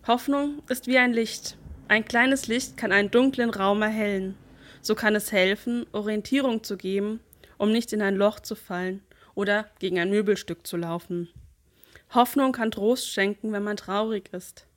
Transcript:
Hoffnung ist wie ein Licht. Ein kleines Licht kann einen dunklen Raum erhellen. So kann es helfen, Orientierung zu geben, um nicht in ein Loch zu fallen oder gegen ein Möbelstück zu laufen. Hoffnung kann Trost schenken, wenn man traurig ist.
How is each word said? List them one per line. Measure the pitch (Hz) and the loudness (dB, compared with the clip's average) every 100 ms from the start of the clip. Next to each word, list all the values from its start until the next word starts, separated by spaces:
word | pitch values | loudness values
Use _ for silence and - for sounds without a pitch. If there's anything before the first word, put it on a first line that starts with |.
| - | 0
Hoffnung | 247 - 285 285 294 - | 0 2 -2 -2 -6 -8
ist | 247 - | -6 2
wie | 254 | 2
ein | 247 | 4
Licht. | 226 220 - - - - - - | 2 -2 -6 -12 -14 -18 -18 0
Ein | 214 214 | 0 2
kleines | 240 254 269 - | 2 4 2 0
Licht | 233 - - | -4 -4 -6
kann | - | 0
einen | 196 208 | 2 4
dunklen | 240 269 262 233 | 4 4 2 -2
Raum | 208 196 208 | 0 2 2
erhellen. | 214 220 208 196 190 196 - - - - | 0 0 0 -2 -4 -8 -18 -20 -20 -12
So | - 214 | -4 0
kann | 214 214 | 2 2
es | - | 2
helfen, | 202 185 208 - 240 - | 2 2 2 -2 -4 -4
Orientierung | 214 208 214 208 269 269 226 | -6 -2 -4 0 0 2 -2
zu | - 196 | -4 -8
geben, | 185 196 208 220 _ - - _ | -2 -2 -2 -6 _ -20 -20 _
um | 208 | 2
nicht | 226 233 | 2 0
in | 214 | -2
ein | 196 196 | 0 4
Loch | 202 208 | 2 2
zu | - 208 | -12 -12
fallen | - 180 185 196 _ _ - - | -8 -6 -4 -6 _ _ -12 -4
oder | 202 208 214 _ | 0 0 -2 _
gegen | 185 175 | -2 0
ein | 175 | 2
Möbelstück | 202 208 196 - 165 - | 2 2 0 -2 -10 -6
zu | 170 | -6
laufen. | 170 170 - 175 170 - - _ _ _ _ - _ | -4 -6 -6 -8 -8 -14 -20 _ _ _ _ -20 _
Hoffnung | 247 247 277 262 | 2 2 4 2
kann | 254 226 | 2 -2
Trost | 214 208 254 - | 0 0 0 -2
schenken, | - 196 208 220 | -2 -2 -2 -4
wenn | 208 | -4
man | 208 208 | -4 -6
traurig | - 196 220 214 - | -4 -2 -2 -4 -8
ist. | 180 - - _ | -14 -14 -20 _